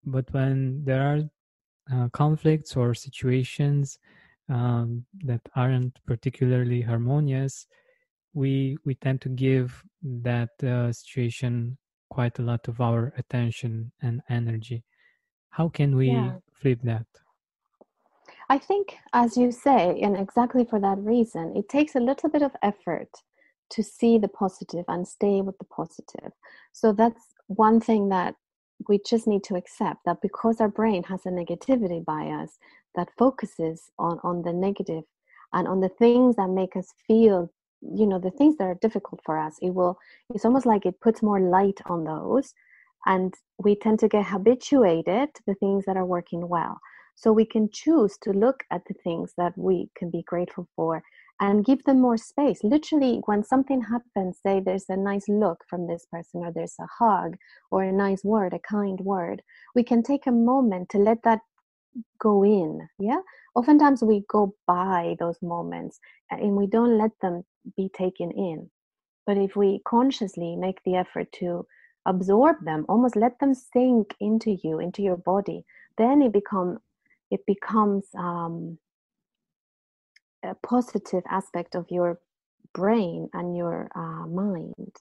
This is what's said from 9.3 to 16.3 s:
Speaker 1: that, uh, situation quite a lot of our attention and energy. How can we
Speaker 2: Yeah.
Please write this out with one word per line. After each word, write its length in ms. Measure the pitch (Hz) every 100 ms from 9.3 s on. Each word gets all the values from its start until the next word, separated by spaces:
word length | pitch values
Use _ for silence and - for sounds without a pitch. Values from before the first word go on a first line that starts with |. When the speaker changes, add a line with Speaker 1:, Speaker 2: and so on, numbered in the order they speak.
| 127 131 131 123 - - _
Speaker 1:
that, 480 | 143 123 120 120 120 _
uh, 300 | 131 123 120
situation 840 | 117 - - 120 - 123 120 117 131 _ _ _
quite 280 | - 120 -
a 20 |
lot 260 | 120 120 -
of 140 | 117
our 320 | 120 117 117 -
attention 720 | - 127 117 - 120 113 117 _
and 200 | 120 120 -
energy. 540 | 120 117 113 113 120 _ _ _ _ _ _ _
How 200 | - 165
can 260 | - 143 131
we 160 | 131
Speaker 2:
Yeah. 220 | 127 123